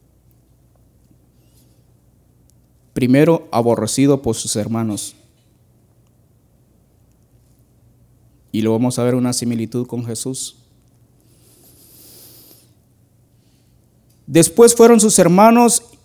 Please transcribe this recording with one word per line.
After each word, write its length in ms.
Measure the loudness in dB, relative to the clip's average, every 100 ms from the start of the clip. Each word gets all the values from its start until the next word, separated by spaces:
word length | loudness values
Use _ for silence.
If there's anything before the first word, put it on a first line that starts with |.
| _ _ _ _ _ _ _ _ _ _ _ _ _ _ _ _ _ _ _ _ _ _ _ _ _ _ _ _ _
primero 540 | -6 0 2 4 0 -2
aborrecido 720 | -4 -2 -2 -2 -2 0 0
por 120 | -4 -8
sus 200 | -8 -8
hermanos. 600 | -6 -6 -6 -8 -12 -20 _ _ _ _ _ _ _ _ _ _ _ _ _ _ _ _ _ _ _ _ _ _ _ _ _ _ _ _ _ _ _ _ _
Y 100 | -4
lo 100 | -2
vamos 260 | -2 -2 -2
a 60 |
ver 100 | -4
una 200 | -2 -4
similitud 520 | -6 -6 -8 -8 -8 -8
con 180 | -10
Jesús. 540 | -10 -12 -12 -12 -14 -18 _ _ _ _ _ _ _ _ _ _ _ _ _ -20 -20 -20 -20 -20 -20 _ _ _ _ _ _ _ _ _ _ _ _ _ _ _ _ _ -2
Después 500 | 0 0 4 4 6
fueron 240 | 6 6
sus 200 | 2 2
hermanos 640 | 2 4 4 4 2 0 -8 -20